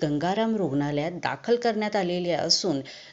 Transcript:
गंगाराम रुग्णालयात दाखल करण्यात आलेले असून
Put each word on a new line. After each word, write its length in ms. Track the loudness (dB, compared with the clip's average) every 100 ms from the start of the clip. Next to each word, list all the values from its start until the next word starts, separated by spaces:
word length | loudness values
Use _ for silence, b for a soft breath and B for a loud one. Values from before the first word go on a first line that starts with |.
गंगाराम 540 | 0 0 0 0 0 0
रुग्णालयात 560 | 0 0 0 0 -2
दाखल 440 | -2 -4 -4 0 2
करण्यात 400 | 2 0 0 0
आलेले 360 | 0 0 0
असून 480 | 0 2 2 2 -2 -4 B B